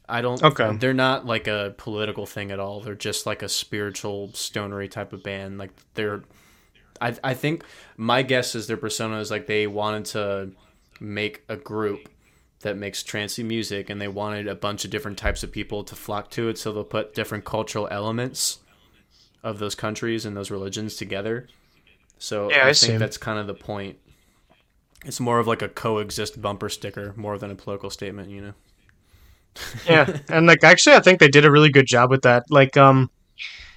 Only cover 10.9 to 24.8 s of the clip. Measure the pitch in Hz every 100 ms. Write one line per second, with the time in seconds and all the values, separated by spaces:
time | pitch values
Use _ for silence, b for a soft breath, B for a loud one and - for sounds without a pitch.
10.9 | - 107 104 107 - - 110 - 107 107
11.9 | 101 - _ _ _ _ _ 107 101 101
12.9 | - - 107 104 - 113 113 101 101 98
13.9 | 104 101 98 104 104 104 98 104 104 95
14.9 | 104 104 98 104 - 98 104 104 104 101
15.9 | - - 104 - - 113 110 110 107 104
16.9 | 110 - - 110 104 - 110 110 110 104
17.9 | 101 107 113 123 - - - _ _ _
18.9 | _ _ _ _ _ 117 104 104 - 110
19.9 | 107 117 113 104 101 98 101 98 101 107
20.9 | - 98 98 104 117 - _ _ _ _
21.9 | _ _ _ - 107 104 147 135 143 117
22.9 | 110 107 - 113 107 101 98 - 104 98
23.9 | - _ _ _ _ _ _ _ _